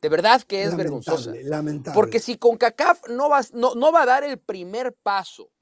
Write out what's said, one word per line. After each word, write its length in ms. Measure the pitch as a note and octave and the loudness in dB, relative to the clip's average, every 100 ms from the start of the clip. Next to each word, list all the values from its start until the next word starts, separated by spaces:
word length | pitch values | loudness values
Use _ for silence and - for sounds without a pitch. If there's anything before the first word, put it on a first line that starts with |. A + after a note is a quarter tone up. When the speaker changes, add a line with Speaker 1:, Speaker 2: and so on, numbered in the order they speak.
Speaker 1:
De 80 | - | 0
verdad 320 | D#3+ F#3+ B3+ | 0 4 4
que 180 | - G3 | 2 -6
es 60 | G3+ | -4
Speaker 2:
Lamentable, 120 | F3 - C#3+ | -4 -4 -6
Speaker 1:
vergonzosa. 320 | - D#3+ A#2 - | -4 -6 -6 -12
Speaker 2:
lamentable. 520 | C3+ D3+ D3+ D3+ C3+ E3 | -6 -6 -4 -8 -4 0
Speaker 1:
Porque 240 | G#3+ A#3 | 2 0
si 180 | - A3+ | -4 2
concacaf 720 | A#3+ A3+ A#3 - D4 E4+ - | 2 4 0 0 2 2 -2
no 200 | A#3+ C#4+ | -2 2
va, 120 | C#4+ B3+ | 2 0
no, 220 | A#3+ A#3+ A#3 | -2 -2 2
no 160 | C#4+ | 4
va 120 | E4 | 4
a 20 | C4 | 4
dar 160 | B3+ | 2
el 160 | C#4+ C4+ | 0 -8
primer 540 | - F#3+ F3+ G#3+ B3+ | -10 -12 -10 -8 -8
paso 580 | B3 - G3+ F#3 - - _ | -6 -4 -4 -4 -16 -20 _